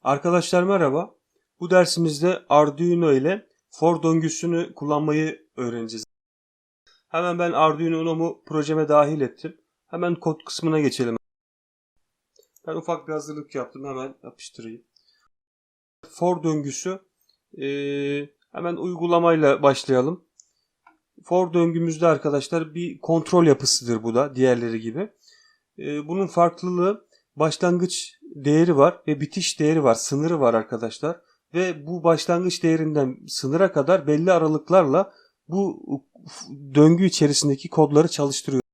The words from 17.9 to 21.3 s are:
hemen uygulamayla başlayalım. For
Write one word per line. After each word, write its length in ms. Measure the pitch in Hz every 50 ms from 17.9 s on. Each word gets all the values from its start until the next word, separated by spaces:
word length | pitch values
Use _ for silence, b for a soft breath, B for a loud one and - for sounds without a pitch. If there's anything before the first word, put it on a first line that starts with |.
| 143 143 143 143 143 143 143 147 _ _ _ _
hemen 240 | - - 175 175 165
uygulamayla 880 | - - 180 180 160 170 170 175 170 170 170 165 156 156 139 139 - 143
başlayalım. 640 | 139 135 - - - 131 127 127 147 180 - _ _ _ _ _ _ _ _ _ _ _ _ _ _ _ _ _ _ _ _ _
For 300 | -